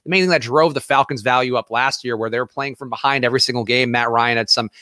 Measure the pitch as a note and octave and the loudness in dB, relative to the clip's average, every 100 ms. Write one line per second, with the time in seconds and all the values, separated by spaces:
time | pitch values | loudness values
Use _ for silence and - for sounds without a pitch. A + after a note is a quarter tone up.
0 | D#3 F#3 F#3 D#3+ A#2 C#3+ D#3+ C#3 - C#3+ | -2 0 2 0 2 2 2 0 0 2
1 | - C3 A#2 B2+ B2+ B2 - A2+ C3+ - | 2 -2 0 0 0 -2 -2 0 0 -2
2 | B2 A2+ A2+ A#2 B2 - C#3 B2 C3 A2+ | -6 -4 -4 -4 -6 -6 -8 -10 -12 -4
3 | C#3 C#3 B2 B2 - B2 A2+ B2 B2+ A#2+ | -2 0 2 2 0 -2 0 0 2 0
4 | A#2 A#2 A#2 A#2 A2 - A2 - | 2 2 2 0 -2 -4 -6 -10